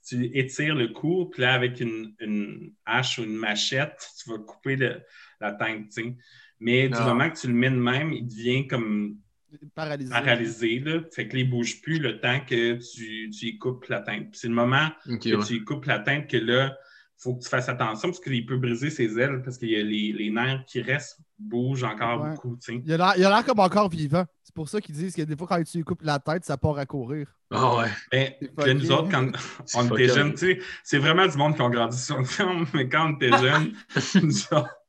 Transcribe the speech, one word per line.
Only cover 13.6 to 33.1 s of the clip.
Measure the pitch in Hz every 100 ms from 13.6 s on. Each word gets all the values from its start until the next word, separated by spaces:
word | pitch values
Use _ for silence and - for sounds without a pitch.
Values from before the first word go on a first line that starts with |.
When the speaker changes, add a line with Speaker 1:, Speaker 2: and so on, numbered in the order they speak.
| 127 127 -
Speaker 1:
la | 107
tête. | 104 104 -
Puis | -
c'est | 120
le |
moment | 117 120 135 156 156 -
Speaker 4:
Ok, | 117
Speaker 1:
que | 113 107
Speaker 4:
ouais. |
Speaker 1:
tu | 104 117
y |
coupes | 107 139
la | 139 107
tête | 143 143 143
que | 120
là, | 110 123 135 135 - - _ _
faut | 127
que | 123
tu | -
fasses | 131 127
attention | 127 117 107 180
parce | 175
qu'il | - 131 117
peut | 131
briser | 123 117 139
ses | - 113 107
ailes | 135 131
parce | 127 123
qu'il | 113
y | 107
a |
les, | 104 107 104
les | 104 107
nerfs | 107 127 135 131
qui | 123
restent | 117 143 - - _ _
bougent | 107 117 127 135
encore | 123 107 117 120
Speaker 3:
Ouais. | 151
Speaker 1:
beaucoup, | 156 123 117
tu | - 127
sais. | 139
Speaker 3:
Il |
a | 160
l'air, | 180 185
il | 190
a |
l'air | 208
comme | 240 226
encore | 185 190 202
vivant. | 165 151 165 180 _
C'est | _
pour | - 151
ça | 208
qu'ils | -
disent | 147 185
que | 175
des | 156 147
fois, | 175
quand | 175
tu | 160 175
lui |
coupes | 160 180
la | 156 147
tête, | 147 165 -
ça | 139
part | 156 143
à | 139
courir. | 143 120 151 143 _ _
Speaker 4:
Ah | 104 127 120
ouais. | 117 - -
Speaker 1:
Ben, | 131 135 -
Speaker 3:
C'est | 135 -
Speaker 1:
puis | 143
là, |
nous | 135
Speaker 3:
fucké. | 160
Speaker 1:
autres, | 143 165
quand | 151 131 - -
Speaker 4:
<laughs> | - -
C'est | 120
Speaker 1:
on |
était | 120
Speaker 4:
fucké. | 110 127
Speaker 1:
jeunes, | 127 147
tu | 147
sais, | 180 180 - -
c'est | - 147
vraiment | 151 170 185
du | 139
monde | 151
qui | 151
ont | 123
grandi | 120 117 127
sur | - 139
une |
ferme, | 131 - 196 180 165
<laughs> |
mais | 160 131
quand | 156 160